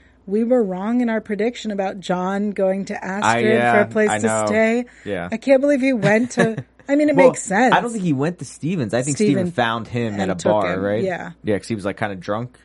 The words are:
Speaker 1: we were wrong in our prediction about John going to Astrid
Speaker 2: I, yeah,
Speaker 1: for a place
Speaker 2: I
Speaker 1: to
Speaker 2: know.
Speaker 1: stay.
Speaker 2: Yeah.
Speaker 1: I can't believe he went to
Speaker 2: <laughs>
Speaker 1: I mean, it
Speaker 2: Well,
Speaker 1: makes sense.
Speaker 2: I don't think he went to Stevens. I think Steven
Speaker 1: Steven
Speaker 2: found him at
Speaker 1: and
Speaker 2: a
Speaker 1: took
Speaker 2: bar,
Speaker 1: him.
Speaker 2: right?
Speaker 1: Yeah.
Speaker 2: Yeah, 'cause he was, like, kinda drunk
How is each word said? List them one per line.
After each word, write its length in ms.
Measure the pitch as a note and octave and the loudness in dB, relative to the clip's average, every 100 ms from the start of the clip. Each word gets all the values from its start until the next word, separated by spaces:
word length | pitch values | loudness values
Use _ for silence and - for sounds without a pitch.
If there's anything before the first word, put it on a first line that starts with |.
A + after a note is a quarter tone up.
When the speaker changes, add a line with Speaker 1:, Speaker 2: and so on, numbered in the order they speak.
| _ _ - | _ _ -4
Speaker 1:
we 180 | G3+ | -2
were 200 | A#3 B3+ | 2 2
wrong 380 | G#3 F3+ G3+ B3 | 0 -2 -2 0
in 80 | A#3+ | 0
our 100 | A3 | -2
prediction 520 | G#3+ G3+ A3 A#3+ A3 | -4 -4 -2 -4 -8
about 280 | G3 F#3+ G3+ | -4 -4 -6
John 520 | E3+ F3+ F#3 G3 G#3 | -4 -2 -2 -2 -2
going 340 | G3 F#3+ F#3+ F#3+ | 0 0 0 -4
to 180 | G#3 F#3+ | -8 -8
Astrid 400 | G3 G#3+ A#3 G#3+ | -2 2 2 2
Speaker 2:
I, 40 | |
yeah, 200 | A3+ A#2+ | 2 4
Speaker 1:
for 160 | A#2+ G3+ | 4 2
a 20 | |
place 180 | A3 G#3+ | 0 0
Speaker 2:
I 100 | G#3+ | 2
Speaker 1:
to 80 | A3 | 0
Speaker 2:
know. 180 | A3 G#3+ | 0 0
Speaker 1:
stay. 400 | G#3+ A3 A#3 A#3+ - | 2 2 0 -4 -12
Speaker 2:
Yeah. 240 | G3+ F#2 E2+ | -8 -6 -6
Speaker 1:
I 60 | A3 | -6
can't 220 | - C4+ | 2 4
believe 200 | C#4+ C#4+ | 4 2
he 120 | C4+ | 2
went 380 | B3+ G3+ G#3+ A#3+ | 0 2 2 0
to 320 | - A3+ A3 - _ | 0 0 0 -10 _
Speaker 2:
<laughs> 40 | - | -2
Speaker 1:
I 40 | C#4+ | 2
mean, 140 | D4+ | 4
it 60 | C#4 | 6
Speaker 2:
Well, 120 | C4 | 6
Speaker 1:
makes 120 | B3 | 4
sense. 300 | - F#3+ B3+ | -2 2 4
Speaker 2:
I 60 | F3 | 4
don't 100 | A#3 | 2
think 120 | A3+ | -2
he 100 | F3+ | 0
went 260 | C3+ D3 F3 | 0 0 -4
to 60 | C3 | -12
Stevens. 480 | - C#3+ F#3 A2 | -8 -4 -4 -2
I 80 | A2+ | -2
think 160 | C3+ C#3 | -2 0
Steven 160 | G#3 - F3+ | 2 2 0
Speaker 1:
Steven 40 | |
Speaker 2:
found 360 | E3 A#2 A#2 G#2+ | 0 -2 -2 -4
him 280 | B2 A#2 G2+ | -4 -4 -2
at 40 | |
Speaker 1:
and 120 | F#2+ | -4
Speaker 2:
a 40 | F2+ | -2
Speaker 1:
took 160 | - | 2
Speaker 2:
bar, 220 | G#2 F#2 | 2 2
Speaker 1:
him. 80 | F#2 | -2
Speaker 2:
right? 200 | - A#2 | -2 -2
Speaker 1:
Yeah. 280 | F#3+ F3 F3 E3+ | -2 -4 -10 -10
Speaker 2:
Yeah, 140 | G#2 G2 | -4 -2
'cause 100 | - | -2
he 80 | A2+ | -6
was, 100 | F#2+ | -4
like, 120 | F#2 | -4
kinda 180 | A2 F#2+ | -6 -6
drunk 440 | F2 G#2 B2 - | -6 -6 -6 -14